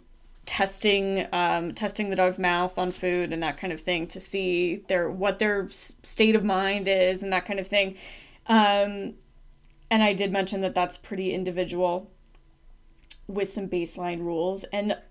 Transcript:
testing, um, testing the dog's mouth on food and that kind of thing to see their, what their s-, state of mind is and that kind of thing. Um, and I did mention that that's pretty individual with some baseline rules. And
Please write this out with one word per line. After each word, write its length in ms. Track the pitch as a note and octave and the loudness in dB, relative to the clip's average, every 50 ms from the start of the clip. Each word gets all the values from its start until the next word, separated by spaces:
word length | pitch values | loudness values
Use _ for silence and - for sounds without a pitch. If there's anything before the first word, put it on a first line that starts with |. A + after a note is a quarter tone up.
| - - - - - - - - - - | -16 -20 -20 -20 -20 -20 -20 -12 -8 -4
testing, 800 | - - G3 F#3+ - - - G#3 G3+ G3+ G3 G3 G3 F#3+ - - | -2 0 0 0 0 0 2 2 2 2 2 0 0 -2 -2 -2
um, 420 | - F3+ F3 E3+ E3+ E3+ E3 E3+ - | 0 0 2 2 2 0 -2 -4 -4
testing 360 | - A3 G3+ - - G#3+ G3+ | -4 -4 -4 -2 -2 -4 -2
the 60 | F#3+ | 2
dog's 240 | F3+ F#3 F#3 F#3 F#3+ | 2 2 2 2 0
mouth 380 | F#3 F3+ F3 F3 F3+ F3+ - - | 0 0 2 2 0 0 -2 -2
on 120 | F#3 F3+ | -4 -4
food 400 | F3+ - - F3+ F3 F3+ F3 - | -4 -2 -2 0 0 0 0 -2
and 120 | E3 E3 E3 | -2 -2 -2
that 140 | D#3 C#3+ - | -4 -4 -4
kind 140 | - F#3 | -6 -8
of 100 | E3 D#3 | -8 -6
thing 260 | - - F3+ E3+ D#3+ F3 | -4 -4 -2 -2 -4 -6
to 120 | - F3+ | -8 -10
see 580 | - - - G3 F#3+ F3+ F3+ F3 F3+ F3 D#3+ - - - | -8 -6 -4 -4 -2 0 0 0 0 0 -2 -4 -2 0
their, 220 | G3 F3 F3 D#3 | 0 0 0 0
what 280 | F#3 F#3 F#3+ G3+ F#3+ G3 | -2 -2 0 0 0 2
their 280 | A3 G#3+ G#3 G3+ F#3 | 0 0 0 0 -2
s-, 280 | - - - - - - - | -4 -6 -6 -6 -6 -6 -8
state 340 | - - - - A3 A3 A3 | -8 -4 2 4 6 6 6
of 80 | G#3+ F#3 | 4 4
mind 440 | G#3 F#3+ F#3 G3 G3 G3 G3+ F#3+ F#3+ | 2 2 2 2 0 0 0 0 2
is 340 | G3 F#3+ F#3 F#3 F#3 F#3 | 4 4 4 4 2 0
and 100 | G3 G3 | -2 -2
that 140 | F#3+ F#3 - | -2 -2 -2
kind 140 | - G#3 F#3+ | -2 -4 -6
of 80 | F#3 - | -4 0
thing. 280 | G#3 G3+ G3 F#3+ F#3+ - - - - - - - - - - - | 0 0 0 0 -2 -10 -16 -18 -18 -20 -20 -20 -20 -10 0 4
Um, 680 | A3 A3 G#3 G3+ G3+ G3+ G3+ G#3 G3+ G3+ G3 A#3 - - - _ - - - - - - - - - - - - | 6 6 6 6 6 4 2 2 0 -4 -8 -8 -10 -12 -18 _ -20 -20 -20 -20 -20 -20 -20 -20 -20 -18 -4 0
and 140 | A3+ A3 G#3+ | 4 4 6
I 80 | G#3 | 4
did 220 | G3+ F3+ G3+ G3 F3+ | 4 2 0 0 0
mention 260 | G3 F#3+ F#3+ - F#3+ | 0 -2 -2 -2 -2
that 140 | F#3+ F#3 F#3 | -2 0 0
that's 220 | F#3 F3 F3 - - | 0 0 0 -2 -8
pretty 360 | - - G#3+ F#3 F#3+ F#3+ - | -12 -8 -6 -4 -2 -2 -2
individual 760 | F3+ F#3 F#3 E3+ F3+ F3+ - F3 F3 F3+ F3 F3 F#3 G3 - - - _ _ - - _ - _ _ - - - - - - - _ - - - - - - | -2 -4 -2 -2 -2 -2 -2 0 0 0 0 0 -2 -6 -10 -18 -20 _ _ -20 -20 _ -20 _ _ -20 -20 -20 -20 -20 -20 -20 _ -20 -18 -18 -16 -14 -10
with 220 | G3 G3+ G3 F#3+ | -6 -4 -4 -2
some 200 | - - G3 F#3+ | -2 -4 -4 -4
baseline 500 | F#3 F3+ E3+ E3 - F#3 F3+ F3 F3 E3+ | -2 -2 -2 -2 -4 -4 -4 -4 -4 -4
rules. 460 | E3+ E3+ E3+ E3 E3+ F#3 F#3+ G3 - | -4 -2 -2 0 0 0 -2 -4 -6
And 320 | - - G#3 G3+ G#3 - - - - | -6 -4 -2 -2 -2 -2 -4 -6 -4